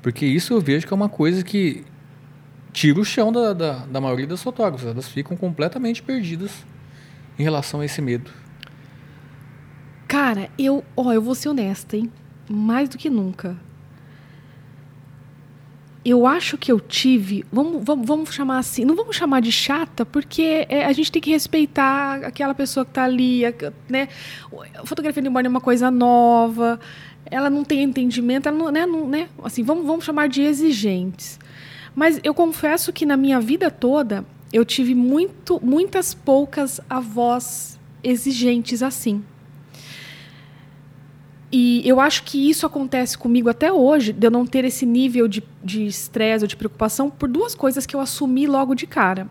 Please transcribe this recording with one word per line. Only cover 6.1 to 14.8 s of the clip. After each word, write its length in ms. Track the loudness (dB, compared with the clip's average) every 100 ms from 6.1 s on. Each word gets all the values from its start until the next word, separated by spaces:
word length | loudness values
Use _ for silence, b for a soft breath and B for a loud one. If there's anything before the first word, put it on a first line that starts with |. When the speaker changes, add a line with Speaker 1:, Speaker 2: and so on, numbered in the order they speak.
| -6 -4 -6 -10 -12 -20 -20 B B B B B -4
Speaker 1:
em 40 |
relação 380 | -2 -2 -4 -6
a 40 | -6
esse 160 | -4
medo. 280 | -4 -4 -6 -20 -20 -20 -20 B B B B B B B -20 -20 -20 -20 -20 -20 -4
Speaker 2:
Cara, 440 | 0 0 -2 -6 -2
eu, 260 | 0 0 -2 -2
ó, 160 | 2
eu 100 | 2
vou 120 | 0
ser 140 | -4 -2
honesta, 480 | -2 -2 -6 -6 -4
hein? 160 | -4 -8 -20 -20 -6
Mais 400 | -2 0 0 -2
do 100 | -4
que 100 | -2
nunca. 480 | -2 -2 -6 -10 -10 -16 -20 -20 B B B B B B B B B